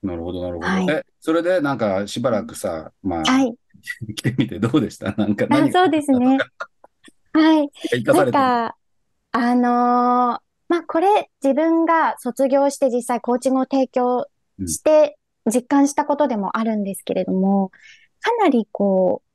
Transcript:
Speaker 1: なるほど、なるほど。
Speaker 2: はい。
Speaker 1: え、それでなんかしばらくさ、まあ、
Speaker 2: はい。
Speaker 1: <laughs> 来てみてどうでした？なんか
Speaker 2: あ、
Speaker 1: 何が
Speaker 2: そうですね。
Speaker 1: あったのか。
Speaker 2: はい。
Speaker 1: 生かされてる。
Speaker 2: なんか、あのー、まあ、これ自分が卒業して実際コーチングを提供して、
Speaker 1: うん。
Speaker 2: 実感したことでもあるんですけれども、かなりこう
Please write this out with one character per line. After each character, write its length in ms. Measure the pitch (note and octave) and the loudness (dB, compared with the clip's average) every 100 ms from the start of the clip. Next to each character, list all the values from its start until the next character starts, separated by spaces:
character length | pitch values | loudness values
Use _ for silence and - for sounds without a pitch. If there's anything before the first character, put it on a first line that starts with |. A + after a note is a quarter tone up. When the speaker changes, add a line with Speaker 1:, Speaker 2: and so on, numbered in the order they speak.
Speaker 1:
な 120 | G2 | -8
る 80 | E2+ | -8
ほ 100 | E2+ | -8
ど、 100 | F2+ | -8
な 60 | F2+ | -8
る 40 | F2 | -8
ほ 40 | |
ど。 60 | D#2+ | -4
Speaker 2:
は 140 | F#3+ | -4
い。 60 | F#3 | -2
Speaker 1:
え、 160 | D#3 - _ | -4 -6 _
そ 140 | - | -4
れ 100 | D#3+ | -2
で 180 | E3+ F#3 | 0 -2
な 140 | C#3+ | -2
ん 40 | B2 | -2
か 280 | G#2+ F#2+ G#2 | -2 -2 -4
し 140 | - | -4
ば 100 | B2 | -2
ら 140 | A2 | -2
く 100 | D#2 | -6
さ、 380 | - G2 E2 D#2 _ | -8 -8 -8 -10 _
ま 140 | F#2+ E2+ | -6 -2
あ、 60 | |
Speaker 2:
は 180 | - C4 | 0 2
い。 120 | C4 A#3 _ _ | 0 -4 _ _
Speaker 1:
<laughs> 320 | - - G#2+ G#2+ | -16 -14 -12 -6
来 60 | |
て 120 | C3+ B2+ | -6 -2
み 100 | B2 | -4
て 100 | F2 | -2
ど 120 | A#2 | 0
う 80 | D#3 | 0
で 100 | G3 | -2
し 80 | - | -6
た？ 140 | - - | -10 -4
な 80 | G3+ | -2
ん 80 | |
か 120 | - - | -2 0
Speaker 2:
あ、 80 | D4 | 2
Speaker 1:
何 120 | D4+ | 2
が 100 | F4+ | 2
Speaker 2:
そ 40 | F#4 | 2
う 40 | |
で 120 | D#4 | 0
す 80 | D4 | 0
ね。 140 | C4 B3 | 2 2
Speaker 1:
あ 80 | C4+ | 0
っ 20 | |
た 60 | |
の 60 | - _ | -2 _
か。 120 | - _ _ _ - _ _ | -18 _ _ _ -20 _ _
Speaker 2:
は 300 | D#4 D#4 D#4 | 2 4 4
い。 80 | D4 - - | 0 -6 -4
Speaker 1:
生 120 | B3+ | -4
か 100 | G#3+ | 2
さ 100 | C#4 | 2
れ 80 | C4 | 4
て 60 | C#4+ | 2
る。 60 | |
Speaker 2:
な 220 | C4 A#3+ A#3 | 2 0 -2
ん 20 | |
か、 60 | - _ _ _ _ _ | -10 _ _ _ _ _
あ 220 | - A#3+ | -2 2
の 60 | B3 | 2
ー、 40 | B3 A#3+ B3 B3 B3 B3 B3 A#3 _ _ _ | 2 2 2 2 2 2 0 -2 _ _ _
ま 80 | E4+ | -4
あ、 40 | E4 | -2
こ 140 | E4 | 0
れ 300 | F#4 G#4 - _ | 2 2 0 _
自 100 | C#4 | 0
分 320 | C4+ D#4+ E4 | 2 2 2
が 320 | E4 E4 C#4 - | 2 2 2 -2
卒 300 | B3 - C4+ | -8 -2 0
業 220 | C#4 C#4 | 2 2
し 80 | C#4 | 0
て 120 | C4+ | -2
実 120 | A#3+ | -2
際 180 | A#3 A#3+ | -2 -4
コ 120 | - | -2
ー 40 | A#3+ | -2
チ 100 | C4 | 0
ン 40 | |
グ 60 | C4 | 0
を 20 | |
提 240 | C4 C4+ C4 | 0 0 0
供 380 | - B3 B3 - _ _ _ F#2 | 0 0 -2 -4 _ _ _ -8
し 160 | D#2+ | -2
て、 360 | - D#4 D4 - _ _ - | 2 4 4 0 _ _ -2
Speaker 1:
う 40 | |
ん。 20 | |
Speaker 2:
実 140 | A3+ A#3+ | -2 0
感 220 | C#4 C#4 | 2 2
し 60 | |
た 100 | - | 0
こ 100 | D4 | -2
と 140 | C#4+ D4 | 0 0
で 80 | A3 | -2
も 220 | F#3+ - | -4 -4
あ 60 | |
る 120 | A3+ G#3+ | -4 -4
ん 80 | |
で 100 | G3 | -6
す 80 | F#3+ | -8
け 120 | - | -6
れ 100 | G3 | -4
ど 80 | F#3 | -2
も、 380 | F#3+ F#3+ G3 F#3+ _ - - _ _ | 0 2 2 0 _ -20 -20 _ _
か 160 | - A#4 | -4 0
な 120 | F#4+ | 2
り 180 | B3 G#3 | 2 -2
こ 520 | - G3+ F#3+ F#3 - | -2 0 2 2 -2
う 40 | _ | _